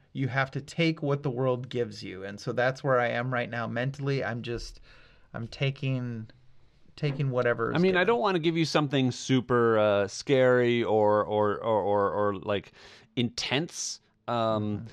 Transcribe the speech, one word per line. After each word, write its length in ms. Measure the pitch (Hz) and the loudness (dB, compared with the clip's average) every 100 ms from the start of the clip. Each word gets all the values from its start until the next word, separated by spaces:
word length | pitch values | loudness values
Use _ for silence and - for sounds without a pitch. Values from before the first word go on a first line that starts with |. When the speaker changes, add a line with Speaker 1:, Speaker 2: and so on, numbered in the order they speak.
| _ | _
Speaker 1:
you 160 | 135 131 | -4 -2
have 220 | 135 135 | -2 -2
to 80 | 135 | -4
take 420 | 135 - 165 160 | -8 0 0 0
what 200 | 143 139 | -2 -2
the 80 | 143 | -2
world 380 | 120 131 123 135 | 0 0 0 -2
gives 320 | 123 110 104 | -4 -4 -6
you. 220 | 98 92 | -12 -10
And 140 | 95 101 | -10 -10
so 140 | 131 | -6
that's 320 | 117 127 131 | -2 0 -2
where 160 | 143 127 | 0 2
I 80 | 120 | 2
am 240 | 120 127 | -2 -2
right 160 | 123 120 | -2 -4
now 180 | 117 113 | -4 -4
mentally. 560 | 113 131 139 139 135 | -2 -4 -4 -4 -2
I'm 200 | 98 120 | -2 -6
just, 380 | 117 117 - - - - - _ _ | -6 -8 -8 -16 -20 -20 -20 _ _
I'm 160 | 120 113 | -12 -10
taking, 800 | - 135 135 135 127 123 113 110 - - - - _ - - | -4 -4 -2 -4 -4 -6 -8 -12 -18 -20 -20 -20 _ -20 -6
taking 340 | 151 143 139 | -4 -2 0
whatever 420 | 123 120 117 117 | 2 2 2 0
Speaker 2:
I 40 | 143 | 2
Speaker 1:
is 60 | |
Speaker 2:
mean, 140 | 185 180 | 4 4
I 40 | |
Speaker 1:
given. 60 | 185 | 2
Speaker 2:
don't 120 | 240 | 2
wanna 180 | 214 180 | 2 2
give 180 | 160 165 | 0 0
you 80 | 156 | 2
something 440 | 156 143 139 127 | 2 2 2 2
super, 680 | - - 131 - 120 117 110 | 0 0 0 4 4 4 4
uh, 280 | 107 101 98 | 4 4 0
scary 760 | - - 131 127 123 120 120 | -4 0 4 6 6 4 2
or, 400 | 98 107 104 104 | 2 4 4 4
or, 320 | 87 104 104 101 | 2 2 0 0
or, 240 | 113 107 | 0 0
or, 300 | 95 101 98 | 2 2 2
or, 240 | 92 104 95 | 0 -2 -2
like, 360 | 101 101 - - - - _ - | -4 -4 -4 -16 -20 -20 _ -4
intense, 840 | 120 - - 131 170 - - - _ _ - | -2 -4 -4 -2 -4 -8 -10 -12 _ _ -6
um, 60 | 117 113 107 107 104 | -2 0 0 -2 -4
Speaker 1:
Mm-hmm. 80 | 113 | -8